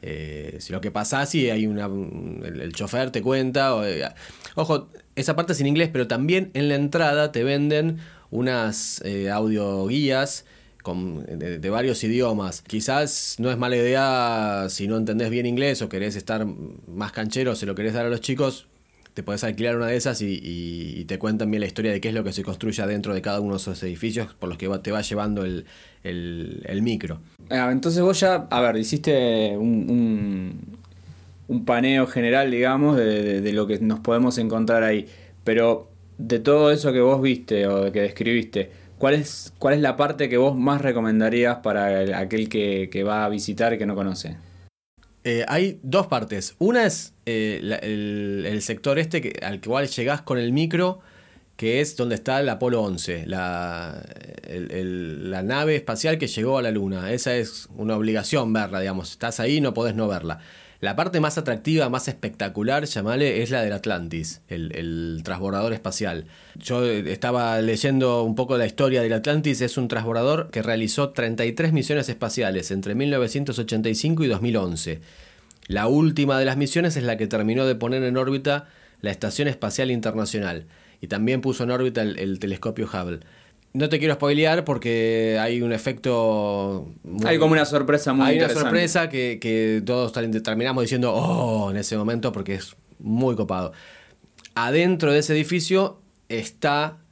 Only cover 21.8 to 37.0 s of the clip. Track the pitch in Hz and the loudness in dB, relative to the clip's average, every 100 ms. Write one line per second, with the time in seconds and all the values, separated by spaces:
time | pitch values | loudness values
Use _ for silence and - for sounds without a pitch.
21.8 | 110 101 110 113 98 95 98 90 110 104 | -2 -2 -2 -4 -4 -6 -6 -4 -4 -2
22.8 | 113 104 101 98 90 101 104 95 98 87 | -2 -2 -2 -4 -2 -2 -2 -2 -4 -6
23.8 | 92 85 113 110 110 - 92 82 95 95 | -6 -4 -4 -4 -6 -8 -8 -6 -4 -4
24.8 | - 107 104 104 104 104 92 90 - - | -4 -4 -4 -4 -2 -2 -2 -4 -8 -20
25.8 | - - 92 87 87 85 85 80 - 98 | -20 -14 -10 -8 -8 -8 -8 -10 -6 -2
26.8 | 117 107 85 80 - _ - 127 127 131 | 0 -2 -6 -10 -12 _ -4 -2 0 0
27.8 | 160 170 180 190 190 180 135 120 120 110 | 0 2 2 4 4 2 0 2 2 2
28.8 | 110 147 156 135 123 113 107 104 113 113 | 0 -2 2 2 4 2 2 0 2 2
29.8 | 98 120 117 107 101 95 92 82 - - | 2 2 2 0 -2 -4 -6 -10 -14 -18
30.8 | - - - - - - - 120 110 120 | -20 -20 -20 -20 -20 -20 -4 -4 2 2
31.8 | 131 135 131 127 117 127 139 120 127 135 | 4 4 4 2 4 4 4 2 2 4
32.8 | 147 143 110 107 104 98 104 104 107 104 | 4 6 4 4 2 2 0 0 0 2
33.8 | 110 107 - 117 123 120 113 113 110 117 | 2 0 2 2 4 2 0 0 2 4
34.8 | 110 107 98 - - - - 113 117 113 | 4 2 -2 -14 -20 -6 2 4 6 4
35.8 | - - - - 113 117 113 147 151 147 | -2 -20 -20 -12 -2 2 6 6 6 4
36.8 | 147 127 | 2 4